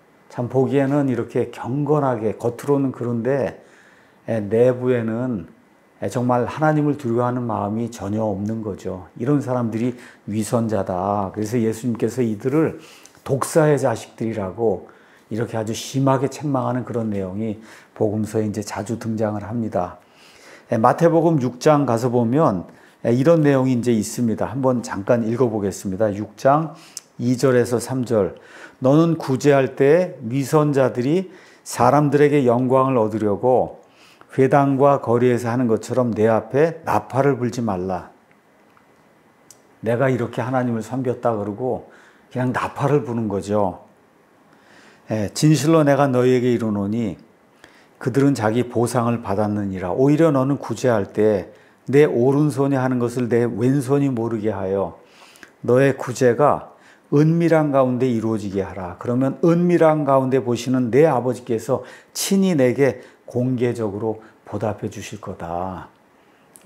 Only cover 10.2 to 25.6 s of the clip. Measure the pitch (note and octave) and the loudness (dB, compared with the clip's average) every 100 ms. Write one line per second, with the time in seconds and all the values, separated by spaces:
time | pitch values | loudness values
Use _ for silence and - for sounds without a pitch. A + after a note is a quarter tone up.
10.2 | - G#2 G#2 B2 A2+ G#2 F#2+ F2+ G2 G#2 | -8 -6 -2 -2 0 -2 -2 -2 -2 -2
11.2 | G2 G#2 G#2+ B2 A2 A2 B2+ A2 A#2 A2 | -4 -6 -4 -2 -2 -2 -4 -2 -2 -2
12.2 | A#2+ G#2 C3 D3 D3 - - - - _ | -4 -4 -2 0 0 -2 -14 -20 -20 _
13.2 | - C3+ - E3+ D3+ C#3+ B2+ A2 - - | -6 -4 0 2 4 4 0 -2 -6 -8
14.2 | A2+ A2 F#2+ F#2 A2+ F2+ - - _ _ | -6 -4 -6 -2 -2 -2 -6 -20 _ _
15.2 | _ G#2+ A2+ A2+ G#2+ A2 - C3+ C3+ C3+ | _ -6 -4 -4 -4 -6 -6 -2 2 2
16.2 | C3+ - D3 C3+ A#2+ B2 A2 A#2 A2 G2+ | -2 -6 -4 -4 -2 -4 -6 -6 -4 -4
17.2 | F#2+ G2 A2+ G#2 - - - - A2 G#2+ | -6 -6 -6 -8 -14 -20 -16 -4 -2 -2
18.2 | G#2+ A2+ G#2+ G#2 G2+ - G2+ A2+ A2+ A2 | -2 -2 -2 -4 -8 -8 -6 -6 -6 -4
19.2 | G#2+ G#2+ G2 A#2+ A2 G#2 F2+ - _ _ | -4 -4 -6 -6 -4 -4 -4 -8 _ _
20.2 | - - - - - A2+ A#2+ C#3 E3 E3 | -20 -20 -20 -20 -6 2 2 4 4 4
21.2 | E3 D#3+ B2 - D#3 D3 C3+ A2+ B2 A#2+ | 4 2 0 0 4 4 4 0 0 0
22.2 | A#2 C3+ D#3 F#2+ E2+ - - _ A#2 A#2+ | 2 2 2 0 -6 -16 -20 _ 0 2
23.2 | C#3 E3+ D3 C#3 C3 B2 A2 A#2 A2+ - | 4 4 4 4 2 0 2 0 0 -2
24.2 | A#2+ G#2 A#2+ B2 C3 B2 G#2+ G2+ G2 A#2+ | -2 -2 -4 -2 0 0 -4 -4 0 0
25.2 | A2 A#2+ B2+ G#2+ | 0 0 0 0